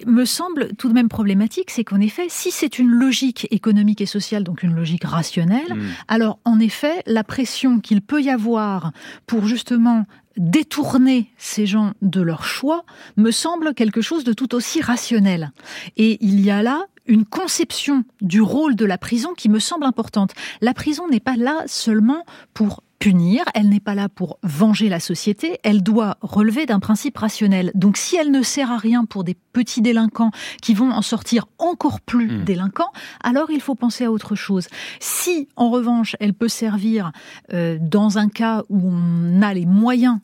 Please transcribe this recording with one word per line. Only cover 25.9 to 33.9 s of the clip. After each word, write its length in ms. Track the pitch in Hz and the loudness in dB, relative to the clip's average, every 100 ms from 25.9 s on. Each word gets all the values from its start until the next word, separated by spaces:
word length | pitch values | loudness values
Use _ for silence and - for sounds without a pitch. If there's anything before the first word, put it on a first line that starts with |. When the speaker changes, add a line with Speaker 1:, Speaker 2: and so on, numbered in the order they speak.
| 220 208 - | 2 0 -4
Speaker 1:
relever 460 | 202 208 220 233 285 | -2 2 2 2 0
d'un 120 | 202 | 0
principe 400 | - 214 285 - | 2 -2 -2 -4
rationnel. 540 | 214 - 208 190 180 | -6 0 2 2 0
Donc 220 | 196 196 196 | 2 2 2
si 180 | - | 0
elle 160 | 359 302 | 0 2
ne 120 | 269 | 2
sert 280 | 233 294 254 | 0 -2 -2
à 80 | 240 | -2
rien 260 | 220 240 226 | 2 2 0
pour 180 | 196 | -4
des 120 | 175 180 _ | -6 -6 _
petits 300 | 247 240 - | -2 -2 0
délinquants 480 | 226 226 226 - 226 - - - | 2 4 2 2 0 -2 -12 -6
qui 100 | - | 0
vont 200 | 202 262 | 2 2
en 100 | 220 | 2
sortir 440 | - 226 - 233 - - | -2 -4 0 -2 -2 -4
encore 420 | 330 359 302 101 | -4 0 -2 -2
plus 300 | - 240 226 | -2 -2 0
Speaker 2:
Hmm. 140 | 107 | -2
Speaker 1:
délinquants, 480 | 175 180 190 - 359 - - - | -2 -2 -2 -2 -4 -6 -18 -8
alors 260 | 240 262 320 | -2 -2 0
il 100 | 302 | -2
faut 140 | - | -4
penser 300 | 254 240 | -2 -2